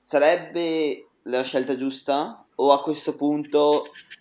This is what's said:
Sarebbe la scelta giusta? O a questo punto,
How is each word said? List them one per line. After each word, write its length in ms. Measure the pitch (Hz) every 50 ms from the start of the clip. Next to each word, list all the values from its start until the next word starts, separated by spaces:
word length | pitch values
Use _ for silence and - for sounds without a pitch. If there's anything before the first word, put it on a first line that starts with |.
Sarebbe 1040 | _ - - 143 143 151 175 175 165 - - 170 170 165 160 160 156 147 - - - _ _ _
la 200 | _ 113 123 127
scelta 340 | 131 131 - 135 131 135 139
giusta? 680 | 131 131 135 131 - - - 180 175 170 196 226 - _ _ _
O 160 | - - 139
a 100 | 139 139
questo 320 | - 160 151 147 - - 139
punto, 720 | - 139 143 151 151 151 147 143 147 147 147 147 147 - - - - - _ - _